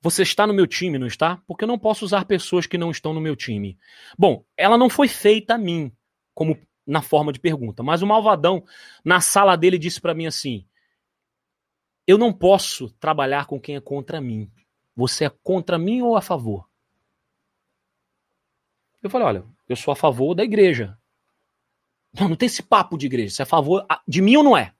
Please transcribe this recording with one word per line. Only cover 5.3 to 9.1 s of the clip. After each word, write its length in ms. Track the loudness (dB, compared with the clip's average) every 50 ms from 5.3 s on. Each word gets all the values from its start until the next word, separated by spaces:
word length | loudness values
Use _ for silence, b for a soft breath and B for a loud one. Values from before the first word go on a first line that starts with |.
| 4 4 2 -2 -2
a 20 |
mim, 340 | -2 -2 -4 -4 -4 -6 -8 _ _ _ _ _ _ _ _ _
como 240 | -4 -2 -2 -2 -4 _ _ _ _ _
na 140 | -2 -2 -2
forma 320 | 0 2 0 2 2 0 -6
de 60 | -2
pergunta, 440 | -2 -4 -2 -2 -6 -10 -8 -8 -2
mas 180 | -2 -2 0
o 60 | 2
Malvadão, 560 | 2 2 2 4 2 2 2 2 0 0 0 -6 B B B B B B B B
na 160 | 2